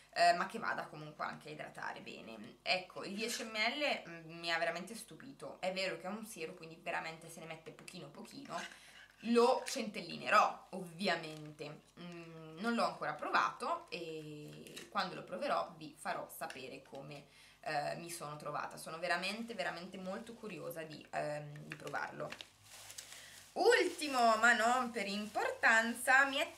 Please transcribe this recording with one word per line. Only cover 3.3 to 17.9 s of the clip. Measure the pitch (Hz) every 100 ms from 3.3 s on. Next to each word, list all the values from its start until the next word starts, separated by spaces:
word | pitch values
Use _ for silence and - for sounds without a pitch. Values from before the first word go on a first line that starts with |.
| 233
millilitri, | 226 220 226 285 285 220 165
mm, | 170 160 165
mi | 170
ha | 165
veramente | 170 165 202
stupito. | 233 - 160 - - - -
È | 185
vero | 185 185 165
che | 185
è |
un | 214 208
siero, | 175 160
quindi | 180 160 160
veramente | 170 170 160 160 160
se | 156
ne | 160
mette | 156 -
pochino | 151 160 180 151
pochino. | - - 139 - - - - - - - - 226
Lo | 240 240 262 -
centellinerò, | 262 214 202 170 - 247 311 - - -
ovviamente. | 185 170 165 196 165 156 156 151 151 147 151 - -
Mm, | 175 175 165 160 160 160
non | 226
l'ho | 233
ancora | 175 - 147
provato | 151 339 185 - - 262 339 -
e | 180 165 156 151 151 151 151 - - -
quando | 202 185
lo | 151
proverò | - - 269 170 - 160
vi | 151 -
farò | 196 - -
sapere | - 156 131 131 135
come, | - 135 147 143 - - - -
eh, | - 151 151